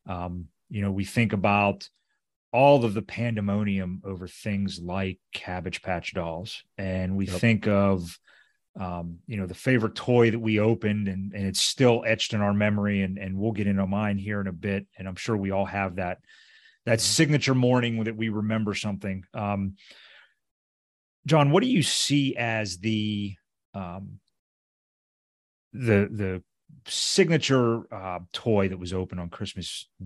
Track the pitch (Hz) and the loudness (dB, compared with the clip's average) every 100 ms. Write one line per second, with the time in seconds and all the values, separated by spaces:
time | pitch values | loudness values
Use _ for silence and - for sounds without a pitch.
0 | - 90 90 90 85 _ _ 104 101 98 | -12 -8 -8 -8 -12 _ _ -4 -2 -2
1 | 98 120 113 104 101 104 101 98 - _ | -2 0 2 2 2 4 2 0 -8 _
2 | _ _ _ _ _ 120 139 143 117 104 | _ _ _ _ _ 4 6 6 4 -2
3 | 98 - 120 107 101 101 104 98 90 95 | -6 -6 -4 -2 0 0 0 -2 -4 -8
4 | 98 92 90 - 110 98 98 87 87 95 | -10 -10 -10 -10 -6 -2 -4 -4 -6 -4
5 | 95 92 _ - - 90 87 - - 87 | -4 -6 _ -12 -8 -8 -8 -8 -6 -6
6 | - 92 85 80 117 - - - 95 92 | -6 -6 -6 -8 -10 -14 -16 -10 -4 -4
7 | 92 98 95 90 117 107 107 101 101 95 | -2 -2 -2 2 2 4 2 4 4 2
8 | 85 - _ _ _ _ _ - 92 87 | -2 -12 _ _ _ _ _ -10 -8 -6
9 | 85 85 - 107 90 92 135 127 107 - | -8 -12 -8 -6 -6 -4 2 2 2 -2
10 | - 120 117 113 113 107 107 117 110 104 | 4 6 6 4 2 4 4 2 0 0
11 | 101 95 98 101 95 95 - - 123 117 | -2 -4 -6 -4 -4 0 -2 4 4 4
12 | - 110 - 110 101 101 104 104 104 101 | 2 0 0 0 2 2 2 2 2 0
13 | 95 98 95 95 110 107 101 98 95 101 | 0 -4 -6 -4 -2 -2 0 0 0 0
14 | 107 101 101 104 98 82 101 98 98 - | 0 -2 -4 -4 -4 -6 -4 -4 -6 -12
15 | 95 90 - 107 98 95 95 98 95 90 | -12 -8 -2 0 0 -2 -2 -2 -4 -4
16 | 90 92 _ - _ _ _ _ - 113 | -6 -6 _ -20 _ _ _ _ 0 0
17 | - - 151 147 135 127 123 123 120 113 | 2 4 4 4 4 4 4 4 2 0
18 | 110 107 113 104 107 110 104 98 107 98 | -2 -2 -2 -2 0 0 0 -2 -4 -4
19 | 101 95 - 120 101 101 98 98 - - | -6 -8 -10 -6 -2 -2 -2 -6 -18 -20
20 | - - _ _ _ _ _ _ _ _ | -20 -20 _ _ _ _ _ _ _ _
21 | _ _ - 156 143 175 254 208 131 - | _ _ 2 6 6 6 4 2 2 0
22 | - 143 135 - 117 113 104 90 110 110 | 2 2 2 -2 -2 -2 -4 -4 -2 0
23 | 107 104 101 95 _ _ _ 98 90 92 | -2 -4 -6 -10 _ _ _ -12 -10 -12
24 | 98 98 _ _ _ _ _ _ _ _ | -14 -18 _ _ _ _ _ _ _ _
25 | _ _ _ _ _ _ _ 110 117 101 | _ _ _ _ _ _ _ -6 2 4
26 | 104 107 95 92 - _ _ - - - | 4 -2 -4 -4 -10 _ _ -20 -10 -6
27 | - - 165 160 - 135 120 117 - 104 | 0 2 4 4 4 4 4 0 -6 -10
28 | 95 90 90 - 120 104 98 92 90 92 | -8 -10 -10 -6 0 2 2 -2 -6 -6
29 | 92 92 87 - 101 98 85 - - _ | -6 -8 -10 -10 -10 -8 -10 -12 -16 _